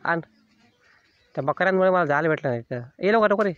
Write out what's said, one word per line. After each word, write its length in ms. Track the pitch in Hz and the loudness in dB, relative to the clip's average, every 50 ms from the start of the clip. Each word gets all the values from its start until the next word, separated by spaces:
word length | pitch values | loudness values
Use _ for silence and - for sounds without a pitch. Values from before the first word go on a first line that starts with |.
| - | -4
आण. 160 | - 170 170 156 - _ _ _ _ _ _ _ _ _ _ _ _ _ _ _ _ _ _ _ _ - | -4 -4 -4 -6 -10 _ _ _ _ _ _ _ _ _ _ _ _ _ _ _ _ _ _ _ _ -10
त्या 100 | - 131 | -6 -4
बकऱ्यांमुळे 460 | 143 147 - 180 190 190 190 185 190 | -4 -2 0 0 0 2 2 2 2
मला 140 | 185 180 170 | 2 2 2
जायला 240 | 143 143 143 160 160 | 2 0 0 0 0
भेटलं 220 | 156 147 - 139 | 0 -2 -2 -2
नाही 120 | 120 117 117 - | -4 -4 -6 -8
तर. 100 | 127 123 120 127 - - 180 | -10 -10 -10 -12 -10 -4 -2
ये 100 | 190 220 | 0 2
लवकर, 180 | 226 208 208 | 2 2 2
लवकर 160 | 208 196 214 | 2 2 0
ये, 60 | 202 165 | -2 -4